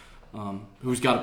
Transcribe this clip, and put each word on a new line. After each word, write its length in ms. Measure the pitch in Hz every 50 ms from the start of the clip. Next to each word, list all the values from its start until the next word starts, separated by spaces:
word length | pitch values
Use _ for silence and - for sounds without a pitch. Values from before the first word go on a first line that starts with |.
| - - - - - - -
Um, 340 | 107 104 101 98 98 107 - - -
who's 180 | - 127 123 120
gotta 220 | 139 131 120 117